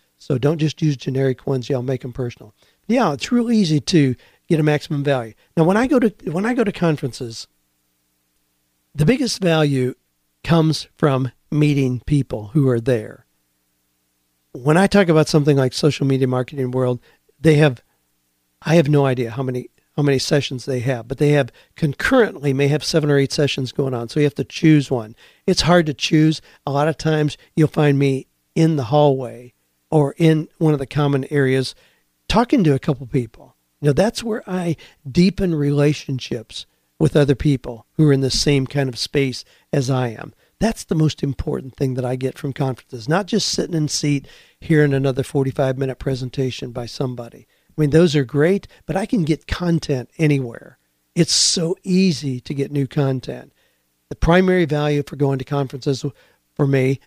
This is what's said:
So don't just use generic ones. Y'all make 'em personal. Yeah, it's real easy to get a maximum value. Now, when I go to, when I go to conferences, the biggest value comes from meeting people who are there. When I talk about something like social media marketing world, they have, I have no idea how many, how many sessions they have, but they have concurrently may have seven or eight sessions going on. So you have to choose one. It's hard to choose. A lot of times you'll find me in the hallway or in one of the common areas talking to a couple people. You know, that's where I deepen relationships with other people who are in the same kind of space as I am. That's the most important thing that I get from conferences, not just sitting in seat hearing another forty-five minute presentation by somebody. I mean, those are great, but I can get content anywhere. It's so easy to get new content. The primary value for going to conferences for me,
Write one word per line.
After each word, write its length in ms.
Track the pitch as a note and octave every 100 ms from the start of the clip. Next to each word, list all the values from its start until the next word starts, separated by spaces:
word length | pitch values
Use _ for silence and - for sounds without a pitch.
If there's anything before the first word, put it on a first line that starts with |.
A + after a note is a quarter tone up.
| _ _
So 200 | - C3
don't 200 | C#3+ C#3+
just 240 | D#3 -
use 140 | D#3 C3+
generic 500 | - C3+ C3+ B2+ -
ones. 240 | C3+ A#2
Y'all 120 | C3+
make 200 | B2+ C3
'em 100 | B2+
personal. 420 | A#2+ B2 - G#2+ _ _ _ -
Yeah, 280 | B3 G3+
it's 180 | C#3+ -
real 180 | A#3+ A#3
easy 300 | A3 F3 D3+
to 360 | - E3+ C3+ B2 _ _ -
get 120 | D#3+
a 40 |
maximum 400 | D3+ D3 - D3
value. 300 | C#3+ C3+ A2+ - _ -
Now, 80 |
when 140 | D#3+ G3+
I 100 | B3+
go 120 | C4
to, 140 | A#3 - -
when 140 | D#3+ G#3+
I 80 |
go 120 | B3+ G#3
to 60 |
conferences, 760 | - E3+ D3 C3+ - A#2+ A2+ - _ _ _ _ _ _ _ _ _ _ _ _ _ _
the 120 | C#3 D3+
biggest 360 | C4+ B3 -
value 540 | F3+ D#3+ D3 C3+ B2+ - _ _ _ _
comes 440 | - E3 D#3 D3+ - -
from 340 | D3+ C3 B2+ - -
meeting 520 | D3+ D3 C#3+ C3 B2 -
people 440 | D3 B2+ A2+ G#2
who 140 | D#3 C3
are 120 | A#2+
there. 440 | A#2 A#2+ G#2+ - _ _ _ _ _ _ _ _ _ _ _ _ _
When 260 | C#3 B2+ D#3+
I 100 | G3
talk 200 | G3 F3
about 220 | D#3 D3
something 260 | D#3+ D3 C#3
like 180 | C3
social 320 | - D3+ - C#3
media 220 | C3+ C3
marketing 440 | B2+ B2+ C#3+ B2+
world, 280 | B2+ B2+ B2 _ _ _ _
they 160 | D#3+ D3
have, 260 | D3+ A#2+ _ _ _ _ _ _ _ _
I 140 | - E3
have 140 | D3
no 160 | C#3+ C#3
idea 260 | B2+ A2+
how 120 | A2
many, 260 | C3 B2 - _ _ -
how 80 |
many 160 | C#3+ C3+
sessions 460 | - D3+ - B2+ -
they 160 | B2+
have, 260 | A#2+ B2 A2+
but 120 | C3
they 100 | D3
have 240 | D3 B2 _ _ -
concurrently 760 | D#3+ - - C4 G3 E3+ C#3+
may 160 | C3 C#3+
have 160 | D3
seven 260 | - E3 D3
or 80 | C#3+
eight 140 | C3+
sessions 400 | - C#3+ - B2+
going 220 | - C3+
on. 160 | B2 A#2
So 100 | D#3
you 60 | D3
have 100 | -
to 80 |
choose 480 | C3+ - D#3+ D3+ C3
one. 240 | B2+ A2 A#2 _ _ -
It's 140 | F3+
hard 240 | D3 F3 D3+
to 80 |
choose. 480 | C3+ - D#3 D#3 D#3 - _ -
A 60 |
lot 180 | C#3 D3+
of 80 | D3+
times 400 | D#3+ D#3 D3+ - _ -
you'll 140 | D3+
find 280 | - D3 C#3
me 300 | C#3 C3+ - _ _ -
in 200 | D#3+ D3+
the 100 | A2+
hallway 680 | D3+ D3 C3+ A#2+ A#2 B2 _ _ _ -
or 260 | D#3+ C#3 -
in 320 | D#3+ D#3 E3 -
one 160 | D#3+
of 60 | D3
the 60 | C3+
common 400 | D3 C#3+ C#3 C3
areas 440 | D3 C3 C3 B2+ - _ _ _ _ -
talking 360 | G3 A#3+ C#4+
to 100 | D#3+
a 60 | C3+
couple 260 | - B2+ B2+
people. 500 | C#3+ A#2 - - _ _ _
You 80 | D3
know, 60 |
that's 300 | C#3 G#3 -
where 200 | A3+ G#3+ -
I 260 | F#3 E3+ D#3 - _ C#3
deepen 440 | D3 F#3 F#3 F#3+
relationships 1120 | D#3+ C#3+ C#3+ D3 D3+ - C3 - B2 - - - _ _ -
with 180 | - D3+
other 200 | C#3+ C3+
people 500 | D3+ C3+ C3 A#2 _
who 140 | - D3+
are 60 |
in 80 | C3+
the 100 | C3+
same 340 | - - C#3 C3
kind 240 | C#3+ C3+
of 80 | A#2
space 480 | - D3 C3+ A#2+ - _ -
as 200 | D3 B2+
I 160 | C3 B2
am. 260 | A2 - - _ -
That's 280 | A3 A3 -
the 100 | E3+
most 260 | D#3 -
important 540 | C#3+ C3 - C3 C3 -
thing 180 | C3+ B2+
that 100 | B2
I 100 | C3
get 220 | C3 -
from 140 | C#3+
conferences, 560 | B2+ C3+ B2+ - B2 A2
not 180 | E3+ G3
just 220 | G#3 -
sitting 260 | - - E3
in 140 | D3+
seat 360 | - D3+ C#3+ - - _ _
hearing 340 | - D#3 D3
another 280 | C#3 C#3 C3
forty-five 560 | C3 C#3+ C3+ B2+ C3+ C3
minute 220 | C3+ B2+
presentation 720 | C#3 B2+ B2+ - C3 - B2+
by 140 | A#2+ A#2
somebody. 580 | - C3+ A#2+ A#2 - _ _ _ -
I 40 |
mean, 80 | D3
those 260 | D3+ F3 D3
are 80 |
great, 440 | B2+ C#3+ D#3+ G3 - _ -
but 100 | F#3
I 100 | G#3+
can 180 | A#3+
get 220 | D3+ D3+ -
content 640 | - F3 E3+ - C3+ A#2+ -
anywhere. 600 | D#3 C#3 B2 A2+ - _ _ _ _
It's 200 | E3+ D#3+
so 420 | - - - E3 F#3+
easy 560 | G3 F#3 F#3+ C#3 C#3+ B2
to 140 | -
get 180 | C#3 C3+
new 160 | C#3+ C3+
content. 640 | D#3 C3+ C3 - B2 C3+ _ _ _ _ _ -
The 60 | -
primary 500 | E3 F3 F#3 F#3 D#3+
value 380 | D3 D3 C#3+ C#3
for 120 | C3+
going 220 | C#3 C3+
to 60 | B2+
conferences 600 | C#3+ C3+ C3+ D3 C3 C#3+ - _ _ _ -
for 100 | C#3+
me, 340 | C3+ C3 C3+